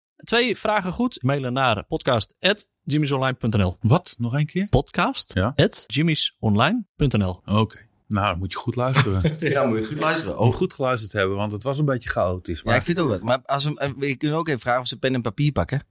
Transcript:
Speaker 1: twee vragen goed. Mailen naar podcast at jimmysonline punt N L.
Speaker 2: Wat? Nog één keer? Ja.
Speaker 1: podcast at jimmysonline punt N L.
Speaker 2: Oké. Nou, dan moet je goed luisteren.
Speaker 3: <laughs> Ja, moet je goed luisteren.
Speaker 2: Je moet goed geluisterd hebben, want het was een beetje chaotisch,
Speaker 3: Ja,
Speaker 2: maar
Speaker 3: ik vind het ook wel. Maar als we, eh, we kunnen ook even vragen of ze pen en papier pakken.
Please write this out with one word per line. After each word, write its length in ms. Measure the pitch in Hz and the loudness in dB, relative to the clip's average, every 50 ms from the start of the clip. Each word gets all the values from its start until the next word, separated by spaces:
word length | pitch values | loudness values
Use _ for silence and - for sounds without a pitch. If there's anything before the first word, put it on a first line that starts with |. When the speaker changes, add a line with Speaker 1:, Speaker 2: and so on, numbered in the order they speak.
| _ _ _ - - | _ _ _ -18 -4
Speaker 1:
twee 320 | - - 233 247 247 190 | 0 2 2 4 2 2
vragen 360 | - - 214 214 208 180 185 165 | 0 0 0 0 0 0 -2 -2
goed. 300 | - 240 247 - - - | 0 0 -2 -2 -2 0
Mailen 300 | 127 139 143 131 123 123 | 0 0 0 -2 -2 0
naar 320 | 135 135 123 110 98 - | 2 2 2 2 0 -2
podcast 500 | - 160 156 - - 127 113 - - _ _ | -4 -6 -4 0 2 2 2 2 -2 _ _
at 260 | - 185 208 - - _ _ _ _ | 0 0 0 0 -4 _ _ _ _
jimmysonline 500 | - 135 151 151 135 143 131 131 131 123 | -2 0 0 0 0 0 0 0 -2 -2
punt 240 | - - 117 107 | -2 0 0 2
N 60 | 101 95 | 2 2
L. 140 | 92 90 - | 2 0 0
Speaker 2:
Wat? 340 | - 107 135 170 - - - - | 2 4 4 4 4 0 -6 -6
Nog 160 | 117 117 120 | -4 -2 -2
één 120 | 147 151 | -2 -2
keer? 160 | 147 - 180 196 | -2 -2 -4 0
Ja. 60 | 208 | 2
Speaker 1:
podcast 640 | - 131 - - - - 180 247 269 - - - - 95 92 117 139 | 2 0 0 0 -2 0 0 0 0 -2 -4 -2 0 0 0 2 2
at 280 | - 156 220 - - - | 2 2 2 0 -4 -10
jimmysonline 960 | - - 135 160 170 156 - - - - _ - 110 101 104 123 156 220 254 202 - _ | -4 -2 0 2 2 2 0 -2 -4 -4 _ 0 2 4 4 4 2 2 0 -4 -6 _
punt 160 | - 151 131 - | -2 0 2 2
N 60 | 107 98 | 2 2
L. 200 | 92 92 - _ | 0 -2 -6 _
Speaker 2:
Oké. 340 | - 101 107 110 107 - - - _ _ _ _ | 0 2 2 2 2 -2 -8 -20 _ _ _ _
Nou, 200 | - 110 98 98 104 | -4 -2 0 0 0
dan 100 | 90 85 | 0 -2
moet 140 | 95 90 - | -4 -6 -8
je 60 | - | -6
goed 160 | - - - | -6 -4 -2
luisteren. 600 | 120 123 131 131 - 120 110 95 95 92 160 156 - | 0 0 0 2 2 2 2 2 2 2 0 0 -2
Speaker 3:
<laughs> 100 | 160 143 135 | -2 0 0
Ja, 120 | 139 127 | 2 2
moet 140 | 120 113 110 | 2 0 0
je 60 | 107 | -2
goed 120 | - 151 147 | -4 -4 -2
luisteren. 400 | 156 156 165 165 160 98 - - | 0 0 0 0 -2 -4 0 2
Speaker 2:
Je 60 | 107 | 2
moet 100 | 117 - | 2 4
goed 180 | - 185 185 - | 2 -2 -4 -4
geluisterd 400 | - 139 127 127 117 110 101 - | -2 -2 -2 -2 -2 -4 -4 -2
hebben, 240 | 107 95 95 98 | 0 0 0 0
want 160 | 98 104 107 104 | -2 -4 -4 -6
het 100 | 101 98 | -6 -6
was 160 | 135 135 139 | -4 -2 0
een 60 | 151 | 0
beetje 240 | 143 131 117 - - | 0 0 -2 -4 -4
chaotisch, 460 | - 123 92 92 90 90 - - 85 | -2 0 0 0 0 -2 -6 -8 -10
Speaker 3:
Ja, 60 | 80 - | -6 -2
Speaker 2:
maar 120 | 113 117 | -2 0
Speaker 3:
ik 60 | 131 - | 0 0
vind 140 | 175 175 | -2 -2
het 100 | 175 170 | 0 0
ook 60 | 135 104 | 0 -2
wel. 100 | 87 101 | -2 -2
Maar 180 | 113 127 131 - | -2 -2 -2 -2
als 200 | - 135 139 139 | -2 -2 -2 -2
we, 140 | 151 143 - | -2 -4 -4
eh, 120 | 139 143 135 | -4 -6 -4
we 200 | 135 139 143 135 | -4 -4 -4 -4
kunnen 220 | 120 147 151 151 165 | -2 -2 -2 -2 -2
ook 100 | 170 160 | -2 -2
even 120 | 143 113 | -4 -2
vragen 200 | - 123 120 127 | -2 0 -2 0
of 60 | 123 | -2
ze 120 | - - - | -4 -4 -2
pen 160 | - 131 131 | -2 -2 0
en 80 | 127 117 | 0 -2
papier 300 | 123 104 - 147 147 135 | -2 -2 0 0 0 2
pakken. 340 | - 85 - 123 143 - _ | 0 0 0 -2 -6 -6 _